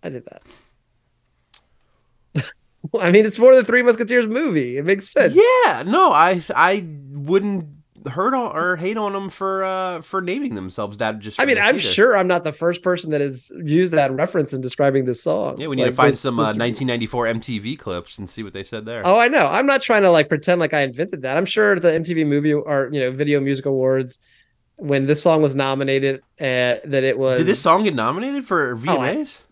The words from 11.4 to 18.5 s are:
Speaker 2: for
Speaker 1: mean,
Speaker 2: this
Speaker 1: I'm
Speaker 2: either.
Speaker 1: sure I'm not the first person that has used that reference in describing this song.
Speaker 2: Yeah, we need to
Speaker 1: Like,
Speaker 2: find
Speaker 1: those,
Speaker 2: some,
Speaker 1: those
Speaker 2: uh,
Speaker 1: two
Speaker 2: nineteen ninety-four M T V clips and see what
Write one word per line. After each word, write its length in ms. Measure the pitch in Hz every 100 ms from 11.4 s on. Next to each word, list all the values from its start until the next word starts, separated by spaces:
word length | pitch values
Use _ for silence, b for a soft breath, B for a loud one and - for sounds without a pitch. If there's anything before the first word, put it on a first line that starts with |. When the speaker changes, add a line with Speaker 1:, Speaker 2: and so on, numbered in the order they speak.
Speaker 2:
for 40 | 277
Speaker 1:
mean, 80 | 226
Speaker 2:
this 100 | 208
Speaker 1:
I'm 100 | 254
Speaker 2:
either. 60 |
Speaker 1:
sure 360 | - - 233 214
I'm 100 | 185
not 160 | 175
the 80 | 156
first 300 | 147 170 175
person 280 | 190 180 170
that 100 | 151
has 280 | 143 131 - -
used 300 | 160 156 180
that 180 | 160 139
reference 400 | 131 151 - 139
in 60 | 135
describing 460 | 127 - 139 135 127
this 180 | 120
song. 380 | - 160 - -
Speaker 2:
Yeah, 60 | 156
we 100 | 131
need 60 |
to 40 | 123
Speaker 1:
Like, 40 | 127
Speaker 2:
find 160 | 131
Speaker 1:
those, 80 | 131
Speaker 2:
some, 160 | 135 120
Speaker 1:
those 120 | 110
Speaker 2:
uh, 40 |
Speaker 1:
two 60 | 107
Speaker 2:
nineteen 280 | 120 110 131
ninety-four 360 | 120 113 123 117
M 140 | 113
T 180 | - 113
V 200 | 107 147
clips 400 | - 87 85 -
and 120 | 95
see 140 | -
what 80 | 104